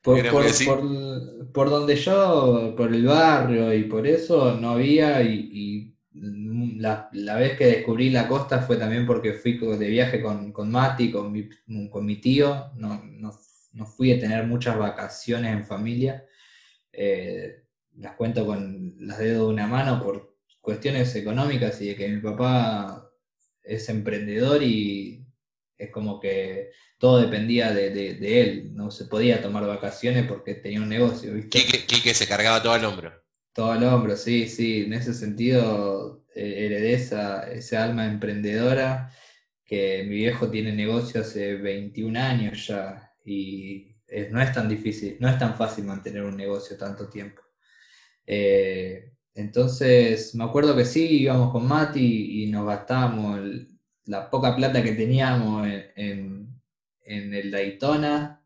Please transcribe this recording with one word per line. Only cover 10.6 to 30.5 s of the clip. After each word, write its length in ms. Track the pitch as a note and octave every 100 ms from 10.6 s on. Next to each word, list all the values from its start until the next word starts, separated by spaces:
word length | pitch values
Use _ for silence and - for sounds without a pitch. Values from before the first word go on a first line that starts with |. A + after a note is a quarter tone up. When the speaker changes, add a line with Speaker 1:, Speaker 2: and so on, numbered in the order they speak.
| G#2
Speaker 1:
Mati, 400 | B2 C3+ B2+ A2+
con 200 | G2+ G#2
mi, 160 | G#2 G#2 - - G#2+ G#2
con 160 | G2+
mi 160 | G#2 G2+
tío, 500 | B2+ C#3 C#3+ C#3 - A#2
no, 260 | G#2+ G#2
no, 280 | - G#2+ G#2+ - _ _ _
no 120 | A2+
fui 280 | A2 - B2+
a 60 | A#2+
tener 260 | G#2+ A2+ A2+
muchas 300 | A#2+ B2 A2
vacaciones 760 | G#2 - G2 - - A#2 A2+
en 120 | G#2
familia, 600 | - G2+ A2+ A#2+ C3 - - _ _ _ _ _ _
eh, 720 | - G2+ F#2+ F2 - - - _ _ _ -
las 160 | G2+
cuento 300 | - A#2 A#2
con 500 | G#2 G2+ G2 F#2+ F#2 -
las 200 | G2+ G2+
dedos 280 | A2 A2+ A2
de 60 |
una 140 | G#2+ G#2
mano 340 | B2+ C3+ B2
por 340 | G2+ G2 - _ _ _
cuestiones 540 | - G#2 C#3 C3+ B2
económicas 680 | A2 G#2 A#2+ C#3+ B2+ A2+ -
y 60 | G2+
de 60 |
que 120 | G2+ G2+
mi 140 | G#2
papá 880 | G#2+ G#2+ B2 B2+ A#2+ G#2+ G2 - - _ _ _ _ _
es 260 | - A2 -
emprendedor 720 | A2 G#2+ G#2 G#2 G#2+ C3 D3
y 640 | C3 A2 G#2 G2 G2 - - _ _ _ _ _
es 140 | -
como 280 | A2 G#2+ G2
que 520 | G2 F#2+ F#2+ F#2+ - _ _ _
todo 220 | B2+ B2
dependía 520 | A#2 G#2+ A2 A#2+ A2+
de, 180 | G2+ G2
de, 240 | G2 G2
de 260 | - G2+ A#2+
él, 340 | G#2+ G2 G#2
no 160 | G#2 G#2
se 140 | -
podía 360 | - G#2+ B2 A2+
tomar 240 | G2+ G#2
vacaciones 600 | G#2 G#2 G2+ - A#2+ B2 A#2
porque 280 | G2 -